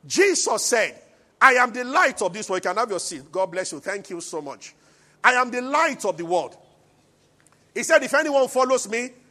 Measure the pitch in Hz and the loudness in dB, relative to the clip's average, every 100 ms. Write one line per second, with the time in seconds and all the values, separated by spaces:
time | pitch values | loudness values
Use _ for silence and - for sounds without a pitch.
0 | 147 - 392 349 - 220 - 233 175 - | -4 2 2 2 0 -2 0 0 0 -4
1 | _ _ _ _ 254 247 247 226 247 277 | _ _ _ _ 6 6 2 0 -2 2
2 | 254 - 190 190 202 185 180 190 233 185 | 2 2 -4 -4 -4 -4 -2 -2 -2 -4
3 | - 156 139 185 190 175 185 151 190 202 | -6 -10 -8 -4 -2 -4 -8 -8 -8 -8
4 | - 170 165 165 143 117 - _ _ _ | -8 -12 -10 -10 -10 -14 -18 _ _ _
5 | _ _ 226 247 254 247 254 294 320 269 | _ _ 2 2 0 -4 -2 0 0 0
6 | 208 165 170 180 131 - _ _ _ _ | -6 -6 -2 -2 -2 -12 _ _ _ _
7 | _ _ _ _ _ _ _ - 240 320 | _ _ _ _ _ _ _ -8 2 2
8 | 269 277 311 277 262 254 254 262 196 226 | 4 0 2 2 2 2 2 2 0 -6
9 | 247 - _ | -6 -12 _